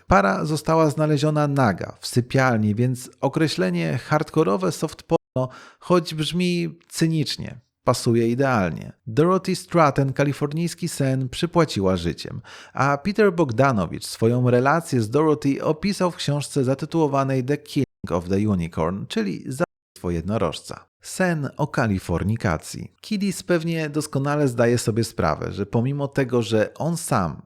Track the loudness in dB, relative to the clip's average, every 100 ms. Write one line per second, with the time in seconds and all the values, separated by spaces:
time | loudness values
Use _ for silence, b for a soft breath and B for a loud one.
0 | 2 4 4 0 -2 -4 0 2 2 2
1 | 0 2 2 2 0 2 2 0 -6 -10
2 | -4 -2 0 2 2 4 2 2 0 -2
3 | -8 -4 -2 0 0 0 0 0 0 -2
4 | 0 0 0 0 2 2 -2 -2 -6 -8
5 | -2 -2 _ -4 -4 B B B 0 2
6 | 2 -4 -4 -2 0 0 -2 -8 _ 0
7 | 0 2 -2 -4 -8 -12 -20 _ -2 0
8 | 2 2 2 2 2 2 0 -2 -10 -14
9 | -4 2 4 2 0 -6 0 2 4 4
10 | 0 2 0 0 -4 -2 -4 -4 -6 -2
11 | 0 0 -4 -4 0 2 2 2 0 2
12 | -2 -6 -8 -12 -14 B B -2 0 0
13 | 0 2 2 4 0 2 2 2 0 -4
14 | -10 0 2 2 4 4 4 2 0 -2
15 | 0 2 2 2 0 0 -2 -2 -2 0
16 | -2 -2 -2 -2 -2 0 0 0 -2 0
17 | 0 2 0 0 0 -4 -4 -2 -2 _
18 | -4 -4 0 0 2 0 -2 -2 -2 -2
19 | -6 -4 -4 -4 -8 -6 -6 _ _ -10
20 | -4 -4 -2 -2 -2 -4 -12 -16 -18 _
21 | -10 -2 -2 -2 -4 -4 -4 0 0 0
22 | -2 -2 0 -2 -2 -2 -6 -12 -14 _
23 | -6 -4 -2 -4 -2 -2 0 -4 -4 -4
24 | -2 -2 0 2 2 4 4 4 2 0
25 | -2 0 0 0 -4 -6 -2 0 0 -2
26 | -4 -2 0 2 2 2 0 -2 -4 -2
27 | -2 0 0 -4